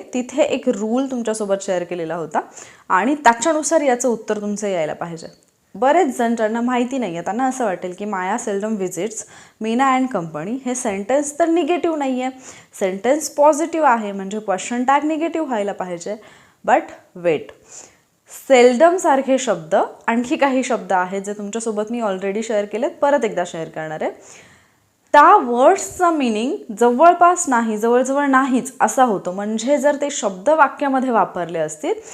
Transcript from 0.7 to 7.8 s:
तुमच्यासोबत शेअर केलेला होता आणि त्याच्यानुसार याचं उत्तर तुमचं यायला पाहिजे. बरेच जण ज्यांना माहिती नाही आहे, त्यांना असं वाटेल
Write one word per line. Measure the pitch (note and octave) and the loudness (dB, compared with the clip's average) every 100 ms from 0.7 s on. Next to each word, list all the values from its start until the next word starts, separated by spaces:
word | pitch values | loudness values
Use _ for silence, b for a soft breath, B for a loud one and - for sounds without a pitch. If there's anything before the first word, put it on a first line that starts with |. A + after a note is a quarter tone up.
| G3+ A3 B3 C4+ | -2 -2 -2 -2
तुमच्यासोबत | B3+ A3+ A3 G3 G3 | -4 -4 -4 -2 -4
शेअर | G3 F3+ | -2 -4
केलेला | F3 F3 D#3+ | -4 -8 -6
होता | E3+ D#3+ - F#4+ B B B B | -6 -4 -6 -6 B B B B
आणि | F#3 A3+ | 0 2
त्याच्यानुसार | D4+ A#3 A#3 E4 D#4 D4+ E4 | 2 2 2 0 0 2 2
याचं | D4 A#3+ C4 | 2 2 0
उत्तर | A3+ - G#3 | -2 -4 -4
तुमचं | G#3 G3+ G#3 | -4 -4 -4
यायला | F3+ D3+ | -2 -2
पाहिजे. | - E3+ E3 - - _ _ _ | -4 -10 -10 -16 -20 _ _ _
बरेच | F#3+ B3+ E4 D#4+ A#3+ | 0 4 4 2 0
जण | A#3 | -2
ज्यांना | A#3 G#3+ A#3 | 0 0 0
माहिती | A#3+ B3 B3 C4 | 0 0 -2 -2
नाही | G#3 | -4
आहे, | E3 | -6
त्यांना | E3+ G#3+ | -6 -2
असं | C4 B3+ | -2 0
वाटेल | A3+ F3 | -2 -4